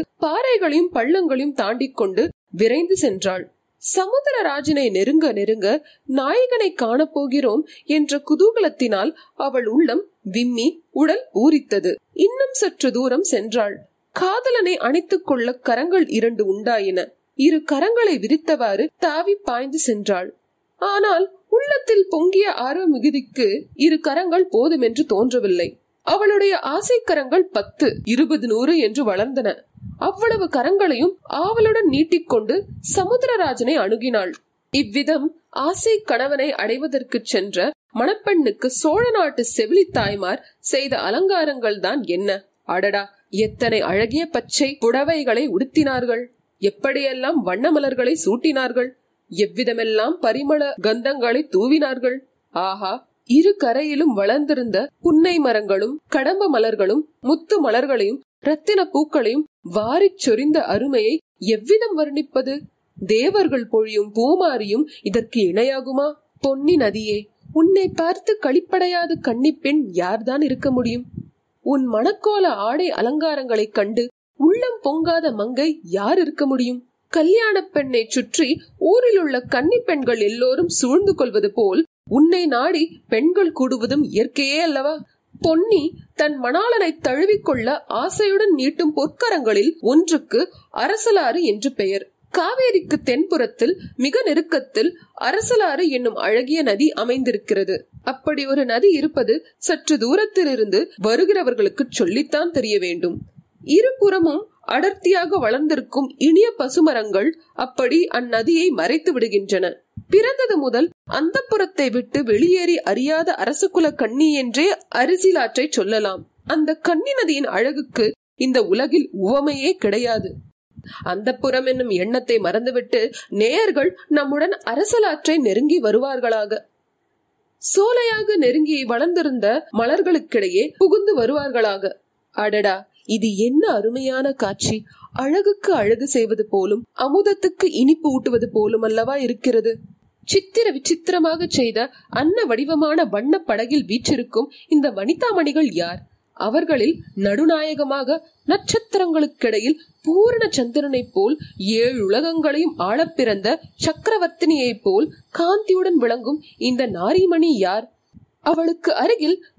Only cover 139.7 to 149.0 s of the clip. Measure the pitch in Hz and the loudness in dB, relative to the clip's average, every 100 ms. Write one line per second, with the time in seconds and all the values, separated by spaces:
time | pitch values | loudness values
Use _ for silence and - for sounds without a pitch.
139.7 | 226 - - _ _ - 392 - 453 440 | -6 -12 -20 _ _ -2 -2 0 0 0
140.7 | 269 - 330 - 359 320 320 349 - 233 | -2 -2 -2 0 0 0 0 -2 0 0
141.7 | 220 240 - _ 233 302 440 359 226 285 | 0 -4 -8 _ -2 0 0 0 -2 0
142.7 | 320 311 320 277 202 262 370 330 214 226 | 0 2 0 0 -2 0 -2 0 -2 0
143.7 | 294 180 226 - 277 240 220 285 - - | -2 -2 -4 -2 -4 -2 -4 -4 -8 0
144.7 | 302 277 196 202 339 494 381 294 302 294 | 2 2 -2 -4 -2 0 0 0 0 0
145.7 | 170 170 180 - _ _ - 196 277 330 | -2 -6 -8 -16 _ _ -8 -2 -2 0
146.7 | 277 226 330 - - 196 208 320 320 311 | 0 0 -2 -8 -4 -2 2 2 2 -2
147.7 | 294 277 277 254 320 - _ - 392 - | -4 -4 -2 -2 -4 -6 _ -2 -2 0
148.7 | 453 - 392 | -4 0 -2